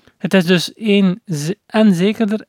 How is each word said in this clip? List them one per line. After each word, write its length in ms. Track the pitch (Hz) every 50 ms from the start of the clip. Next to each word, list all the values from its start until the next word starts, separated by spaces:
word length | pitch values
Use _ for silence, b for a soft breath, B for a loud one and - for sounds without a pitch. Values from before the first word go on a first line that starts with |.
| b b b b
Het 160 | - 175 -
is 100 | 190 175
dus 300 | 165 185 175 - - -
één 460 | - 220 214 202 202 196 185 175 - -
ze-, 320 | - 170 147 147 156 196 - _
en 280 | _ - 220 220 214 185
zekerder 500 | 165 180 208 214 - 233 202 214 208 -